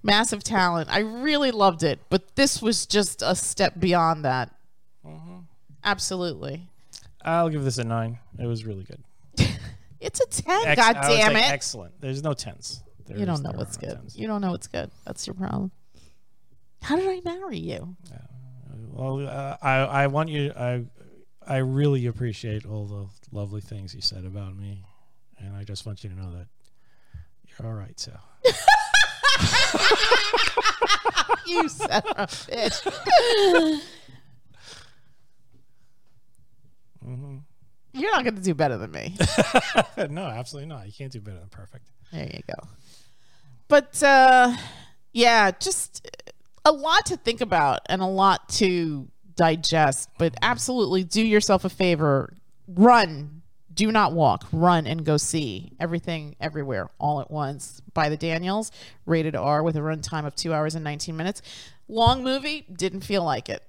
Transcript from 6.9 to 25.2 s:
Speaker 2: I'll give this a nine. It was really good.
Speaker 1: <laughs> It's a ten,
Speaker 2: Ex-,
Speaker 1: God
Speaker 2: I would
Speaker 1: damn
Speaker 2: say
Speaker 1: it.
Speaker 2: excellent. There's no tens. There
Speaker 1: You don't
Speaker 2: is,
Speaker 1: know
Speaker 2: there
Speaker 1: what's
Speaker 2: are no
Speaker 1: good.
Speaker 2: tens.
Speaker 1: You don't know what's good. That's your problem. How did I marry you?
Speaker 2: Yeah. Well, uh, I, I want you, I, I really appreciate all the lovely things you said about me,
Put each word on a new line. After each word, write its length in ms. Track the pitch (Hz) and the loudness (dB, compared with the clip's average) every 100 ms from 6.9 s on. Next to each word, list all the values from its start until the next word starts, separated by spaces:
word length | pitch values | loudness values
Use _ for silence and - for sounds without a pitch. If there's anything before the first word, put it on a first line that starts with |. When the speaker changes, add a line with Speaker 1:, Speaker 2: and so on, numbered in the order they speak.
| - - - | -20 -20 -10
Speaker 2:
I'll 280 | - 165 165 | -2 0 2
give 140 | 151 | 0
this 120 | 135 120 | -2 -2
a 60 | |
nine. 340 | 117 117 113 120 - - | -2 -2 -4 -8 -16 -8
It 80 | 120 | -6
was 180 | 113 | -6
really 200 | 110 98 | -6 -12
good. 180 | 92 - - - - - | -14 -18 -20 -20 -16 0
Speaker 1:
<laughs> 200 | - - - - - - | 0 0 -12 -16 -20 -10
It's 200 | 392 - | -10 -2
a 60 | 508 | -2
ten, 380 | - - 370 | -2 0 0
Speaker 2:
Ex-, 160 | 453 151 | 4 6
Speaker 1:
God 140 | 226 233 | 6 4
Speaker 2:
I 120 | - | 4
would 60 | 226 | 4
Speaker 1:
damn 160 | 214 | 6
Speaker 2:
say 80 | - | 4
Speaker 1:
it. 100 | 247 | 2
Speaker 2:
excellent. 480 | 143 - 120 85 - | 0 -6 -10 -14 -10
There's 220 | 135 135 | -8 -4
no 100 | 151 | -4
tens. 520 | 139 110 - - - - - - | -4 -8 -14 -14 -14 -16 -20 -12
There 100 | 208 | -6
Speaker 1:
You 80 | 196 | -2
don't 80 | |
Speaker 2:
is, 60 | 156 | -2
Speaker 1:
know 80 | 139 | -4
Speaker 2:
there 80 | - | -8
Speaker 1:
what's 180 | - - | -8 -10
Speaker 2:
are 20 | |
no 60 | - | -10
Speaker 1:
good. 80 | - | -12
Speaker 2:
tens. 180 | - - | -14 -10
Speaker 1:
You 120 | 220 | -6
don't 120 | 208 | -4
know 120 | 190 | -4
what's 160 | 175 - | -6 -8
good. 240 | - - - | -8 -10 -12
That's 220 | - - - | -14 -12 -10
your 80 | |
problem. 380 | 185 185 196 190 - - - - - - - - - - - | -8 -6 -4 -6 -10 -20 -20 -20 -20 -20 -20 -20 -20 -20 -14
How 120 | - | -2
did 140 | 311 381 | 0 0
I 120 | 370 349 | -4 -6
marry 300 | 359 381 240 | -8 -10 -8
you? 380 | 165 - 175 185 - | -8 -8 -12 -16 -20
Speaker 2:
Yeah. 100 | - 127 127 131 127 135 127 113 | -20 -18 -18 -20 -20 -18 -16 -14
Well, 340 | 131 131 135 139 | -8 -6 -6 -6
uh, 300 | 135 139 - | -8 -10 -4
I, 140 | 143 131 | 0 2
I 280 | 135 139 139 | 2 2 2
want 220 | 143 160 | 0 -2
you, 240 | 151 143 - | -2 -4 -4
I, 280 | 123 123 120 - - - - - - | -4 -4 -8 -16 -20 -20 -20 -20 -4
I 80 | 135 | -2
really 480 | 131 131 147 139 120 | 0 2 2 2 -2
appreciate 600 | 113 123 104 113 107 - | -4 -6 -6 -6 -8 -6
all 180 | 107 104 | -10 -8
the 200 | 101 98 101 - 104 | -10 -12 -16 -14 -10
lovely 240 | 101 104 | -8 -10
things 320 | 101 101 95 | -12 -14 -14
you 80 | 95 | -8
said 220 | - 95 | -8 -8
about 300 | 92 101 98 95 | -12 -10 -12 -12
me, 280 | 101 98 95 - - - | -12 -14 -16 -20 -20 -20